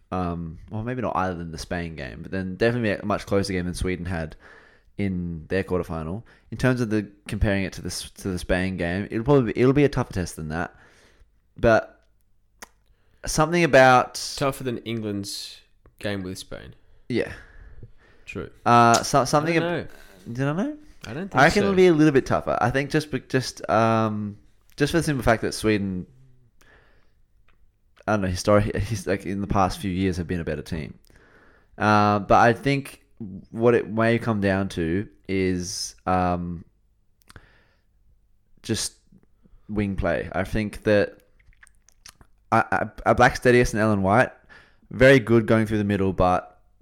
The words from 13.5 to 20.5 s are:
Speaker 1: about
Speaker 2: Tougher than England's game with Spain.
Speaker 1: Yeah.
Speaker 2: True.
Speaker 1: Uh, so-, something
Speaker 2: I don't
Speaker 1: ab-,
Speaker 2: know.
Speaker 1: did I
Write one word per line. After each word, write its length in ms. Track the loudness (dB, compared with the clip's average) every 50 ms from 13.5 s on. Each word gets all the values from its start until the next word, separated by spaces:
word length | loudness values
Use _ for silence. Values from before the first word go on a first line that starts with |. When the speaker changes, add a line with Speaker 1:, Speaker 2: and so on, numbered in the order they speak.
| 2 2 2
Speaker 1:
about 500 | 6 8 8 8 8 8 6 4 2 -4 -10 -10 -10 -6
Speaker 2:
Tougher 280 | -4 -4 -4 -4 -4 -6
than 140 | -6 -6 -6
England's 840 | -8 -8 -8 -6 -6 -6 -6 -6 -8 -8 -10 -12 -12 -14 -18 -20 _ _ _ _ _ -20 _ _
game 240 | -8 -6 -6 -6 -8
with 120 | -8 -10
Spain. 380 | -12 -14 -14 -16 -16 -16 -18 -20 -20 _ _ -20 _ _ -6
Speaker 1:
Yeah. 240 | -4 -4 -4 -4 -8 -14 -18 -20 -20 -20 -20 -20 -18 -18 -20 -20 -20 -20 _ _ _ -20 -20
Speaker 2:
True. 240 | -14 -12 -12 -12 -12 -16 -4 _
Speaker 1:
Uh, 360 | 4 6 6 8 6 6 4 2
so-, 220 | 2 0 0 2
something 320 | 2 0 0 0 2 0
Speaker 2:
I 40 | 0
don't 120 | 0 -2 -4 -6
Speaker 1:
ab-, 80 | -6 -10 -16 -20 -20 -20 -20 -20 -16
Speaker 2:
know. 60 | -12 -6
Speaker 1:
did 120 | -4 -4
I 60 | -2